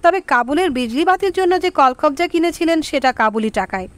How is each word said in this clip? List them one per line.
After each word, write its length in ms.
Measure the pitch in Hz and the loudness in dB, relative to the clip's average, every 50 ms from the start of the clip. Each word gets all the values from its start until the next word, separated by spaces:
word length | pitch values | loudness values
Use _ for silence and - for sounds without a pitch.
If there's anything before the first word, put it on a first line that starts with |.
| - | 4
তবে 180 | 339 349 381 | 2 2 2
কাবুলের 480 | - - 277 247 240 240 285 302 370 359 | -2 0 0 0 0 0 0 0 0 0
বিজলি 360 | 262 254 247 226 220 262 339 | 0 -2 -4 -2 -2 0 2
বাতির 260 | 349 370 381 - 392 | 2 2 0 0 -2
জন্য 300 | 349 - 381 349 359 370 | 0 0 0 2 0 0
যে 80 | - 370 | 0 -2
কলকবজা 580 | 349 - 277 262 254 _ - 302 285 - 349 349 | 2 4 2 2 2 _ 0 -2 0 0 -4 -2
কিনেছিলেন, 540 | - 339 320 339 320 - 339 320 330 320 | 0 0 0 0 -2 -2 0 0 0 0
সেটা 300 | 294 - - 285 240 262 | -2 -2 -4 0 0 0
কাবুলি 380 | 254 - 233 220 208 226 220 220 | 0 2 0 0 0 0 -4 -2
টাকায়। 380 | 208 214 190 - - 190 185 - - | -2 -4 -6 -4 -6 -8 -8 -10 -16